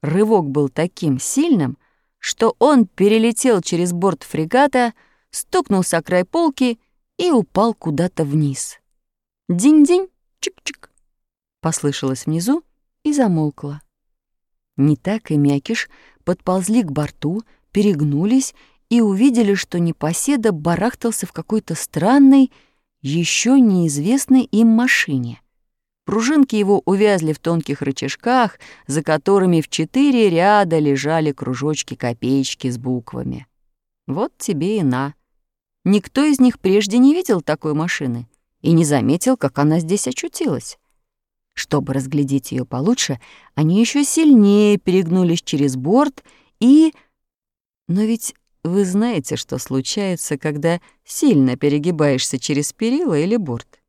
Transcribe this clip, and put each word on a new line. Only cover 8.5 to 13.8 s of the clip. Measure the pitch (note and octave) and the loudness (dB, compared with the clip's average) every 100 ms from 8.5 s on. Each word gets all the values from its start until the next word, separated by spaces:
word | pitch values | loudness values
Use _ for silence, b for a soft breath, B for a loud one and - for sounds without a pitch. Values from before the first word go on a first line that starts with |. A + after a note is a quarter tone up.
| C3+ - - _ _ _ _ _ _ _ | -4 -12 -14 _ _ _ _ _ _ _
«Динь-динь, | F3 B3 D#4 C#4+ F4+ F#4+ _ _ _ | 0 4 6 6 2 -2 _ _ _
чик-чик!» | - _ - C#4 - _ _ _ _ _ _ _ | -14 _ -16 -16 -20 _ _ _ _ _ _ _
послышалось | D#3+ D#3+ D3 C#3 C3+ C3 - | -6 -4 -4 -4 -6 -6 -4
внизу | D#3+ F3+ D4+ _ _ _ _ | -4 -2 -4 _ _ _ _
и | D4+ | -4
замолкло. | D4 A#3 E3+ D3+ - C#3+ D3 | 0 0 0 -2 -6 -14 -14